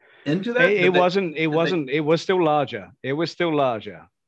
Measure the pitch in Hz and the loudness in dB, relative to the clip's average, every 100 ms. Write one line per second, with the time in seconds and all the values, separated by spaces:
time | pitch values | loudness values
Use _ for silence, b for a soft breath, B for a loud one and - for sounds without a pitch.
0 | b b 139 170 196 240 196 202 180 180 | b b -4 -2 -2 2 2 4 4 4
1 | 180 190 175 156 160 156 165 180 135 147 | 2 2 -2 -2 0 0 0 0 -2 -2
2 | 147 165 - 185 160 151 135 113 95 _ | 0 0 0 0 2 2 -2 -6 -14 _
3 | 127 143 165 - 175 151 135 113 101 85 | -8 -4 -6 -4 -2 0 0 -2 -8 -16
4 | - _ | -20 _